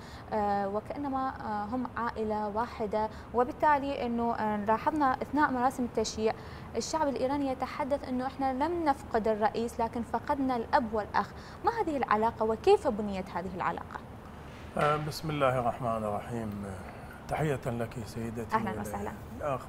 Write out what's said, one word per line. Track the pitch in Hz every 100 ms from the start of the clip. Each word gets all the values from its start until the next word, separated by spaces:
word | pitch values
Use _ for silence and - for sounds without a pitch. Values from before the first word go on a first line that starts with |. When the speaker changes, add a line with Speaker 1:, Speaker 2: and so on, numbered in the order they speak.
| - - -
Speaker 1:
آه، | 220 208 202 196
وكأنما، | 208 - - 285 262 262
آه، | - 226 208
هم | 208 254 240 214
عائلة | 233 220 214 214 208
واحدة. | 208 240 - 214 214 220 - -
وبالتالي | 226 247 - 311 285 277 277 247
أنه، | 233 233
آه، | 226 214 208
لاحظنا | 208 226 302 302 269 254
أثناء | - 277 285
مراسم | 254 254 262
التشييع | 240 - 220 - 220 - - - - 233
الشعب | - 320 294
الإيراني | 247 254 285 277
يتحدث | 254 254 - 277 277 -
أنه | 254 262
إحنا | - 269
لم | 254 311 349
نفقد | 311 277 - 226 214
الرئيس، | 214 220 - 233 -
لكن | 226 240
فقدنا | 220 233 - 285 262 247
الأب | 226 294 220
والأخ. | 220 202 - 202 - - -
ما | 392 466
هذه | 339 277
العلاقة | - 214 226 -
وكيف | 220 220 - 403 302
بنيت | 214 208 190 190
هذه | 185 180
العلاقة؟ | 180 156 180 - - - - - - - - - -
Speaker 2:
آه، | 147 151
بسم | 151 - 160
الله | 147 135 127
الرحمن | 120 - 123 113
الرحيم. | 107 104 113 117 110 101 98 95 - - - - -
تحية | 143 156 127 131
لك | 117 113 - 101
سيدتي، | 120 113 113 110 220
Speaker 1:
أهلًا | 220 208
وسهلًا. | 107 202 208 214 - -
Speaker 2:
الأخ | 151 127